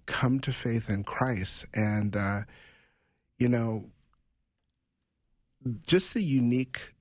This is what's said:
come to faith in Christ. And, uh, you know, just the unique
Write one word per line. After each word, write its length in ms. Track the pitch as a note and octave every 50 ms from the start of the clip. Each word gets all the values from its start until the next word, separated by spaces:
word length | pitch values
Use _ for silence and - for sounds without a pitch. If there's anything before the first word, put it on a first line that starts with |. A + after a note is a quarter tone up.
| -
come 340 | - - - - B2 C3 C3+
to 100 | - C#3
faith 360 | B2+ - - A#2+ A#2 A#2 - -
in 140 | G2+ G2+ G2+
Christ. 640 | - - - B2+ C3 A#2+ F#2+ G2 - - - - - -
And, 420 | A2 G#2+ G#2+ G#2 G#2+ G#2 G2+ F#2+
uh, 260 | G#2 G2+ G2 G2+ G2+ G2+ - - - - - - _ _ _ _ _ _ _ _ _ _ _ _ -
you 100 | B2 A#2+
know, 400 | A#2+ A#2 A#2 A2+ A2 G#2+ G2 - - _ _ _ _ _ _ _ _ _ _ _ _ _ _ _ _ _ _ _ _ _ _ _ _ _ _ _ _ _ _ _ _ _ - B2+ A2+ G2+ -
just 280 | - E3+ F#3+ - - -
the 80 | A#3+
unique 720 | G3 D3+ C3+ C3 A#2+ A#2+ B2 C3 C3 B2+ - - - - - -